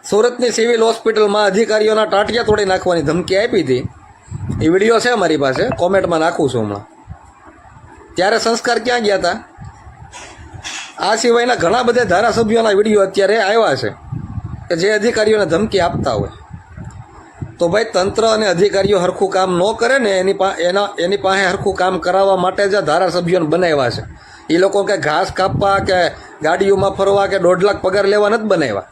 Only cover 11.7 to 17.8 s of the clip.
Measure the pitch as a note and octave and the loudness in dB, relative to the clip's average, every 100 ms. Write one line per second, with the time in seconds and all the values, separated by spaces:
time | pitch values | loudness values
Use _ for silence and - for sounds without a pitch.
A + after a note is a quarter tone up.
11.7 | A#3 A#3+ A#3 A3+ F3 A3+ G#3 A3 A3+ A3+ | 0 2 0 2 2 2 0 0 2 2
12.7 | G3 G#3+ G#3 G3 G3 F#3+ A3 G3 A3+ G3+ | 2 2 2 2 2 2 2 2 2 2
13.7 | C3 A2 - - - - - - - - | 0 -4 -8 -12 -12 -10 -10 -10 -14 -6
14.7 | E3+ F#3+ G#3+ G#3+ A3 G#3+ A3 F#3 E3 G#3+ | -2 0 0 0 0 2 2 2 0 0
15.7 | G3 E3+ C#3+ C#3 A2 G2+ - - - - | 0 0 -2 -2 -2 -4 -10 -20 -20 -20
16.7 | - - - - - - - - - E3+ | -16 -16 -16 -20 -20 -20 -16 -16 -4 0
17.7 | G3+ | 0